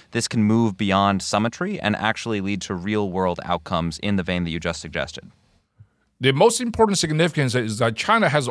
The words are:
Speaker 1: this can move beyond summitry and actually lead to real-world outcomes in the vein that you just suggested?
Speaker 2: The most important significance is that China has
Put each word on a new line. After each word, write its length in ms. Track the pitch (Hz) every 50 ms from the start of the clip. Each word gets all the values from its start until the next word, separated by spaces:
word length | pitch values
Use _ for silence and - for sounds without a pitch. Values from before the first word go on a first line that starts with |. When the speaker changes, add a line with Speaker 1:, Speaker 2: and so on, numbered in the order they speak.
| - _
Speaker 1:
this 160 | - 117 -
can 160 | - - 113 104
move 340 | 104 113 117 117 110 92
beyond 440 | - 107 95 95 98 98 101 98 92
summitry 580 | - - - 104 110 117 - - 175 202 202 -
and 160 | - - -
actually 460 | - 104 110 110 - - 117 110 101
lead 200 | 95 98 101 92 -
to 100 | - 98
real-world 640 | 85 87 107 107 104 101 95 87 95 92 90 85 - -
outcomes 560 | 85 87 82 80 - 92 82 85 85 80 -
in 160 | - 104 101
the 80 | 95 82
vein 220 | 92 90 87 87
that 40 | 85
you 100 | 80 85
just 220 | 80 87 82 -
suggested? 500 | - 78 76 80 67 - - - - - - _ _ _ _ _ _ _ _ - - _ _ _ _ _ _ -
Speaker 2:
The 100 | - 135
most 300 | 135 147 202 233 226 -
important 360 | 247 240 - - 220 208 196
significance 580 | - 175 156 156 156 170 170 - 156 139 123 107
is 220 | 127 110 110 107 104
that 180 | 117 117 110
China 320 | - - - 220 226 196 147
has 180 | 143 147 127 120